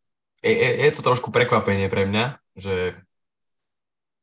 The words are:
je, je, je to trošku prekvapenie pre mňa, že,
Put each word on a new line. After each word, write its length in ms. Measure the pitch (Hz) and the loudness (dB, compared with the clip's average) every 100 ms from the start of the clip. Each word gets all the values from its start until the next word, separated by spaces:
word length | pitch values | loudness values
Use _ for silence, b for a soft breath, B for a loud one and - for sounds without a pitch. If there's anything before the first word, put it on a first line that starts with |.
| _ _ _ _ | _ _ _ _
je, 140 | 113 113 | 0 2
je, 140 | 127 117 147 | 0 2 0
je 20 | 151 | 2
to 80 | |
trošku 240 | 123 123 - | 0 0 0
prekvapenie 640 | 120 123 110 104 98 98 | 0 2 2 2 0 0
pre 160 | 98 98 | 0 0
mňa, 320 | 107 127 - _ - | 0 -2 -6 _ -12
že, 400 | 98 92 90 92 - _ _ _ _ _ _ _ _ _ _ _ | -6 -4 -4 -6 -16 _ _ _ _ _ _ _ _ _ _ _